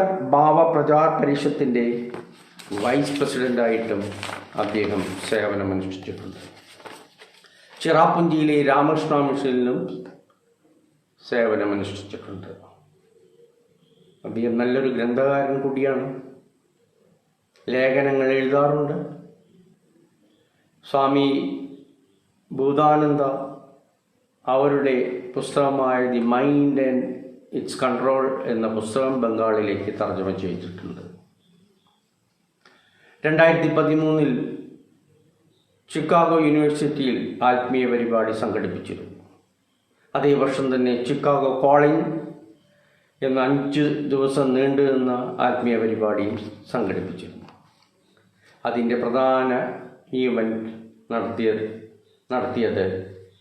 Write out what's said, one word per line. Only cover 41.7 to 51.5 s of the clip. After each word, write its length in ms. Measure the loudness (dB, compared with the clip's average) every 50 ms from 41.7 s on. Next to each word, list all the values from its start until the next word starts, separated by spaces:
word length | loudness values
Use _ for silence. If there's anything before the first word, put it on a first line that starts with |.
| 6 6 6 6 4 2 0 -2 -4 -6 -8 -10 -14 -16 -20 -20 -20 _ _ _ _ _ _ _ _ _ _ _ _ -4 -2
എന്ന 180 | 0 2 2
അഞ്ച് 400 | 2 2 2 0 0 0 0 2 2 2 0 -2 -2 -2
ദിവസം 440 | 0 2 2 2 2 2 2 2 4
നീണ്ടുനിന്ന 560 | 4 4 2 4 4 4 4 4 2 2 0 0 -2 -4 -6 -4 0
ആത്മീയ 360 | 0 0 0 0 0 0 0
പരിപാടിയും 640 | 2 0 0 0 0 0 0 0 0 -2 -2 -4 -6 -8 -12 -14 -18 -14 -6
സംഘടിപ്പിച്ചിരുന്നു. 720 | -4 -4 -2 -2 -4 -4 -6 -8 -10 -12 -14 -16 -18 -18 -20 -20 -20 _ _ _ _ _ _ _ _ _ _ _ _ _ _ _ _ _ _ _ _ _ -6
അതിൻ്റെ 300 | -4 -2 0 0 0 0
പ്രധാന 840 | 0 -2 0 0 2 2 4 2 2 2 0 0 0 -2 -4 -8 -10 -14 -18 -20 -20 _ -8 -4
ഇവന്റ് 580 | -2 0 0 0 0 0 -2 -2 -4 -6 -10 -12 -14 -18 -20 -20 _ _ -6 -6
നടത്തിയ-, 560 | -4 -4 -4 -4 -2 0 0